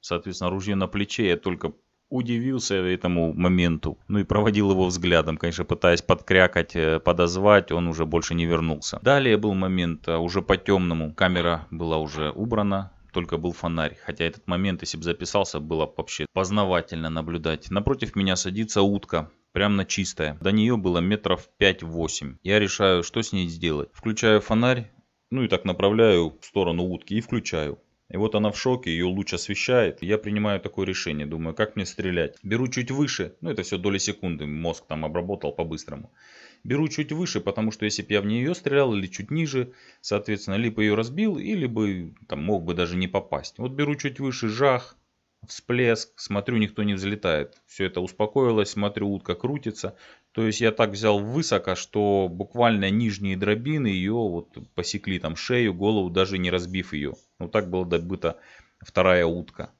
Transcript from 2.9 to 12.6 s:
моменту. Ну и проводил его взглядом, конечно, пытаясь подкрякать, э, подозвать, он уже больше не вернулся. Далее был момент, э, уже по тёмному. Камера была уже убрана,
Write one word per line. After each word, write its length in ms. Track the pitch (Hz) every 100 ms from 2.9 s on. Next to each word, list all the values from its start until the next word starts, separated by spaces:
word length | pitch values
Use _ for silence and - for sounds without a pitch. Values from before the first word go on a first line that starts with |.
| 92 90 87 82
моменту. 640 | 76 90 90 87 80 80 80 _
Ну 120 | 101
и 40 |
проводил 460 | 98 104 107 104 101
его 160 | 95 92
взглядом, 500 | 90 87 85 78 80
конечно, 280 | 87 82
пытаясь 360 | 87 85 90 87
подкрякать, 760 | - 90 - 95 90 87 82
э, 260 | 87 80 80
подозвать, 720 | 87 87 87 90 101 104 87
он 160 | 85 85
уже 180 | 80 80
больше 280 | 85 80
не 120 | 85 85
вернулся. 520 | 82 82 73 - -
Далее 340 | 120 139 131 107
был 160 | 107
момент, 560 | 95 92 92 87 80 -
э, 80 | 82
уже 240 | 87 95
по 160 | 87 92
тёмному. 560 | - 98 90 82 78
Камера 520 | 78 92 90 85 82 80
была 280 | 82 82 80
уже 320 | 78 76 76
убрана, 640 | - 113 110